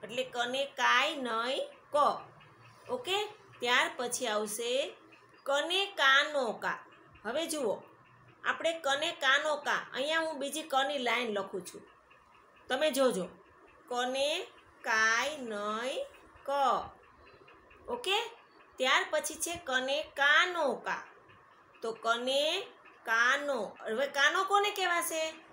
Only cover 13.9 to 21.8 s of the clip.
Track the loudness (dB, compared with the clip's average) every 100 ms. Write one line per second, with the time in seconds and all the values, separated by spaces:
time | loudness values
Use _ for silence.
13.9 | -4 -2 0 0 0 -6 -14 -20 -12 0
14.9 | 2 4 2 0 -4 -8 -6 -4 -4 -4
15.9 | -4 -8 -12 -20 -16 -4 2 2 2 -2
16.9 | -14 -20 -20 -20 -20 -20 -20 -20 -20 -8
17.9 | -6 -2 -2 -2 -10 -20 -20 -20 -2 2
18.9 | 2 2 -2 -2 -6 -6 -6 -4 -2 0
19.9 | -4 -4 0 4 6 4 2 0 0 -4
20.9 | -6 -8 -20 -20 -20 -20 -20 -20 -10